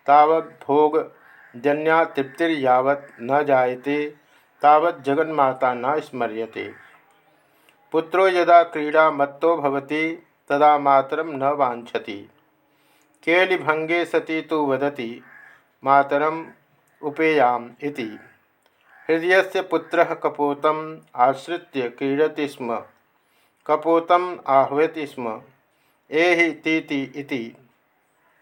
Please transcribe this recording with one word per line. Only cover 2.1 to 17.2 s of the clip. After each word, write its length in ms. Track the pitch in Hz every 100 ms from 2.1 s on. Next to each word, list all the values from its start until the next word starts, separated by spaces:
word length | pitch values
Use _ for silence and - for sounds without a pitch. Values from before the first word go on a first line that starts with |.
| - 135 - 165 156 131 127 135 143 - -
न 240 | 120 143
जायते 680 | 143 131 127 127 139 147 147 - _ _ _ _
तावत् 380 | 147 151 170 170
जगन्माता 720 | 131 143 156 151 131 127 127
न 260 | 123 127 156
स्मर्यते। 720 | 151 127 113 110 113 101 101 - - _ _ _ _ _ _ _ _ _ _
पुत्रो 360 | 160 160 175 190
यदा 340 | 180 175 170
क्रीडामत्तो 920 | 165 160 151 156 156 143 143 139 165 165
भवति 720 | 143 139 135 151 160 170 _ _ -
तदा 300 | 143 151 147
मातरं 460 | 143 139 135 156
न 180 | 165 135
वाञ्छति। 880 | 139 143 127 120 117 113 - 101 104 _ _ _ _ _ _ _ _ _
केलिभङ्गे 800 | 160 175 185 175 143 156 160 170
सति 380 | 170 165 160 160
तु 240 | 151 156 143
वदति, 560 | 131 143 143 117 123 - - - _ _ _
"मातरम् 600 | 135 139 139 143 151 165 160 - _ _ _ _
उपेयाम्" 680 | 151 147